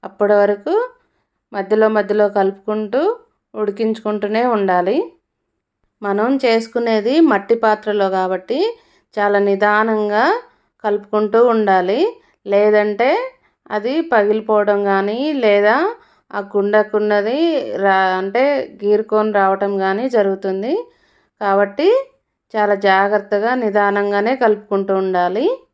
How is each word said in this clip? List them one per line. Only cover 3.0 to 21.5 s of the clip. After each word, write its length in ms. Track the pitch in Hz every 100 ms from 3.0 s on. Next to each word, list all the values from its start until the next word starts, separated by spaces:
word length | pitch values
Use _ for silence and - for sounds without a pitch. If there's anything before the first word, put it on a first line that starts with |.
| 349 480 _ _ _
ఉడికించుకుంటూనే 920 | 214 208 202 226 220 214 208 202 214 247 226
ఉండాలి. 420 | 196 180 175 254 480 _ _ _ _ _ _ _ _ _
మనం 280 | 202 202 220 269
చేసుకునేది 680 | 254 226 226 240 233 220 208 294
మట్టి 340 | 330 208 196 226
పాత్రలో 480 | 226 214 214 208 196
కాబట్టి 480 | 190 185 185 185 262 415 453 _ _ _ -
చాలా 200 | 202 202
నిదానంగా 840 | 202 196 208 208 220 214 208 208 269 466 - _ _ _
కలుపుకుంటూ 600 | 214 202 202 214 214 226 240
ఉండాలి. 460 | 226 208 190 180 220 403 466 _ _ 202
లేదంటే 640 | 202 208 208 208 202 240 370 523 _ _ _ _
అది 240 | 208 214 294 330
పగిలిపోవడం 680 | 240 208 220 220 214 208 202
కానీ 340 | 202 196 202 226 294
లేదా 420 | 294 220 202 208 240 370 466 _ _ _
ఆ 80 | 208 202
కుండకున్నది 880 | 208 202 214 208 208 208 208 202 269 339 311 - 113
రా-, 300 | 196 190 190 185
అంటే 240 | 196 208 269 285 - -
గీరుకొని 480 | 202 208 220 214 214
రావటం 400 | 202 196 190 202 196
కానీ 260 | 190 196 254 247
జరుగుతుంది. 560 | 196 190 196 190 214 370 494 _ _ _ _ _
కాబట్టి 480 | 202